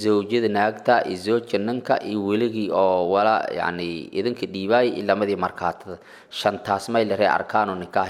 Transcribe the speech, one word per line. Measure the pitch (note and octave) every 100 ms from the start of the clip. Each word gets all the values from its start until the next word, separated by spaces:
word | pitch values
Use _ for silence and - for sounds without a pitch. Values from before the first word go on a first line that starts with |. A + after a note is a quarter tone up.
zawjada | G#2+ G#2 G2+ A#2+ A2
naagta | G2+ G#2+ A2 - A#2 -
iyo | F#2
zawjka | F#2+ A#2 A#2 G2+
ninka | G#2+ B2 - -
iyo | - G#2+ G2+
weligii | G#2+ A#2+ A2 G2
oo | F2 F#2+ F#2 F2
wala, | G2 G#2+ G#2 -
yani, | E2 E2+ F2 F2 E2 -
idinka | - A2+ A#2+ F#2
dhiibaay | F#2+ F#2+ A#2+ B2 D#2+
iyo | G2+
lamadii | G2 G2+ F#2
markaatada. | F2+ - F2+ - G2 F2 - - -
Shantaas | - G#2+ G2 - G2 -
may | A#2 G#2+
la | G2+
ree | G2
arkaanu | D#2+ - A2 G#2 F#2
nikaax | E2+ G2+